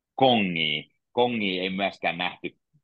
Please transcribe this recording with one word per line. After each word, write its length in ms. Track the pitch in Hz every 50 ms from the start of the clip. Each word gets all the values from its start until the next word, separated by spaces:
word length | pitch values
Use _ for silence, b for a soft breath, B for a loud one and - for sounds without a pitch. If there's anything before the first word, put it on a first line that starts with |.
| _ _ -
Kongia. 680 | - 135 131 120 113 101 92 85 82 80 78 73 76 - _ _ _ _ _
Kongia 500 | - 120 123 123 120 113 104 95 92 90
ei 80 | 92 95
myöskään 480 | 92 95 98 95 - - - 87 82 87
nähty, 380 | 90 87 - - - 82 - _ _ _ _ _